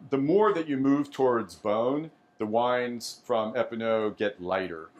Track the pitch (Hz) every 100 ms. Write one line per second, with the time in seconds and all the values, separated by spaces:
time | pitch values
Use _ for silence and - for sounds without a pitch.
0 | - 139 143 190 214 165 156 135 135 143
1 | 143 - 131 120 101 - 107 107 120 143
2 | 160 - _ - 107 113 120 123 123 120
3 | - - - 117 110 120 113 117 113 110
4 | 107 95 107 - 90 95 92 82 80